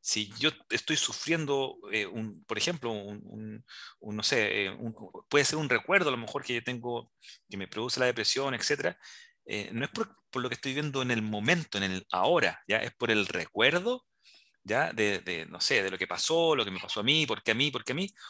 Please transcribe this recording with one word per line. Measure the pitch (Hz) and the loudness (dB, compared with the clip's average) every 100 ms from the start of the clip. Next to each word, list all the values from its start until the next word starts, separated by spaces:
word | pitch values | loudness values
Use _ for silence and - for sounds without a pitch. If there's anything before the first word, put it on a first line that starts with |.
si | - 107 104 113 | -4 -2 -2 -2
yo | 156 - - | -2 -2 -4
estoy | 113 - 156 | -2 0 0
sufriendo, | - - - 165 147 139 131 - 104 | 0 0 0 0 2 0 0 -6 -4
eh, | 107 98 | -2 -2
un, | 110 110 - - | -4 -6 -8 -6
por | 107 | -2
ejemplo, | 165 170 117 | 0 -2 -4
un, | 107 101 104 | -4 -6 -10
un, | - 107 110 107 - - - - | -12 -12 -12 -12 -16 -18 -18 -14
un, | 107 107 | -8 -2
no | |
sé, | - 131 104 104 98 | 0 2 2 0 -2
eh, | |
un, | - 117 110 98 - - | -4 -10 -10 -14 -16 2
puede | 143 135 | 4 6
ser | 156 | 2
un | 143 | 2
recuerdo | 120 - 196 156 | 0 4 4 4
a | |
lo | 123 | 0
mejor | 113 143 | -4 -6
que | - 120 | -4 -4
yo | |
tengo, | 117 123 120 117 - _ - - _ | -2 -4 -4 -6 -8 _ -20 -20 _
que | 98 | -10
me | 95 | -8
produce | 107 120 131 | -6 -2 2
la | 127 | 2
depresión, | 120 107 135 139 123 | 2 0 0 0 0
etcétera, | - 147 - - - - - _ - | 0 0 -2 -4 -12 -20 -20 _ -8
eh, | 104 101 | -6 -4
no | 117 139 | -6 -4
es | |
por, | - 220 - _ | -4 -6 -10 _
por | 131 | -4
lo | 123 | -4
que | 120 | -4
estoy | 139 | -4
viviendo | 135 151 135 | -2 -2 0
en | 127 | 0
el | 117 | 0
momento, | 107 104 110 180 151 101 | 0 0 2 2 0 -2
en | 98 | 0
el | 92 - | -2 -2
ahora, | 90 107 170 98 - - | 2 4 4 4 0 0
¿ya? | 110 | 0
Es | 117 | 0
por | - 117 | -2 2
el | 107 98 | 2 2
recuerdo, | 90 80 - 123 170 208 254 _ _ - - _ _ | -2 -2 4 4 4 0 -4 _ _ -20 -20 _ _
¿ya? | - 117 160 | -2 0 0
De, | 113 104 98 | 2 2 2
de, | - 85 78 | -2 -6 -6
no | 85 | -2
sé, | - 127 | 2 4
de | 95 | 2
lo | 95 | -2
que | 90 | -2
pasó, | 87 - 165 165 143 | -2 2 4 4 4
lo | 101 | 0
que | |
me | 90 | -4
pasó | - 107 | -4 0
a | |
mí, | 113 156 139 | 2 4 2
por | 107 | 0
qué | - | 0
a | 113 | 2
mí, | 143 | 0
por | 127 - | -2 -4
qué | |
a | 135 | -4
mí, | 196 - | -6 -8